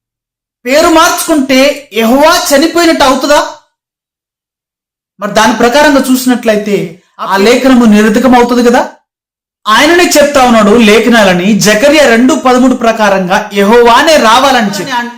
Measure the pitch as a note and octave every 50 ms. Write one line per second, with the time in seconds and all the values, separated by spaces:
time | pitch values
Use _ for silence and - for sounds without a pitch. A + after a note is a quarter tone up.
0 | _ _ _ _ _ _ _ _ _ _ _ _ - A#3+ C4 D4+ E4 E4+ D#4+ D#4+
1 | E4 F4 F4 F4 - - D#4+ D4+ C4 - C4+ C4 C4+ C#4+ C#4 - - - - A3
2 | A3+ A3 B3 C#4 D4 D#4+ F4 F4 - - C#4+ C#4 D#4 E4 - - - E4 D#4+ D#4
3 | D4 C4+ C#4 - D#4 C#4+ D4 C#4+ - - - - _ _ _ _ _ _ _ _
4 | _ _ _ _ _ _ _ _ _ _ _ _ _ _ _ _ _ _ _ _
5 | _ _ _ - G3 G#3 - G#3+ G#3+ A3+ B3 - A#3+ A#3+ B3 C#4+ D4 D4+ C#4+ C4+
6 | - - B3+ B3+ - B3+ B3 A3+ - A3+ G#3+ G#3 G#3 G#3 G3+ F3 E3 E3+ - -
7 | _ _ _ - - - F#3 G3 G3+ A3 B3+ B3+ C4 C4+ C4 A#3+ A#3+ A3+ G#3 G#3
8 | G#3+ A3 G#3 A#3+ B3+ C4 B3+ B3 A#3+ B3 B3 A#3 A#3 A#3+ A#3 C4+ D#4+ - - _
9 | _ _ _ _ _ _ _ _ _ _ _ _ - G#3 G#3+ A3+ C#4 D4+ F4 F4
10 | F4 - - D4+ C#4+ D4 C#4+ C#4 B3+ B3 A#3 A3+ G#3 G3+ G#3 A#3+ A#3 G#3 G#3 A#3
11 | A3 B3 A#3+ A#3 G#3 F#3+ F3+ F3 F3 G3+ A3+ G3 D#3+ G#3 G#3+ G#3+ C4 D4 C#4+ D#4
12 | C#4+ B3 A3+ A3+ B3+ C4 D#4+ - - B3+ B3 B3 B3+ C4 - - A#3 A3+ A3 A3
13 | G#3+ G3+ G3 F#3+ F#3+ F3 F#3 A3 - - G3+ G3+ G3+ G3+ A3 A#3+ A#3+ A#3 A#3 B3
14 | D4 E4 D#4 C#4+ A#3 A3 A3 C4 C4+ C#4 C4 B3 A3 G3+ - - F3+ C#4 C4 A#3+
15 | A#3+ A#3 -